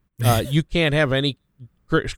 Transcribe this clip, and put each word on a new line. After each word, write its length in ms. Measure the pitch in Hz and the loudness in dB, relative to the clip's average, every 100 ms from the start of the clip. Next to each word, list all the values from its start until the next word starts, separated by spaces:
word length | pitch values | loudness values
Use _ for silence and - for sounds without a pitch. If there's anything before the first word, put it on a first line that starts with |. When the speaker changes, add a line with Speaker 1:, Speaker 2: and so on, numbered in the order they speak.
| _ - | _ -2
Speaker 1:
Uh, 200 | 117 113 123 | 2 2 2
Speaker 2:
<laughs> 40 | |
Speaker 1:
you 120 | 147 | -2
can't 320 | 156 175 156 | 0 0 0
have 180 | 147 143 | 2 0
any 260 | 135 143 127 _ _ 120 _ _ | 0 -2 -6 _ _ -20 _ _
Chri-, 260 | 156 - | -2 -2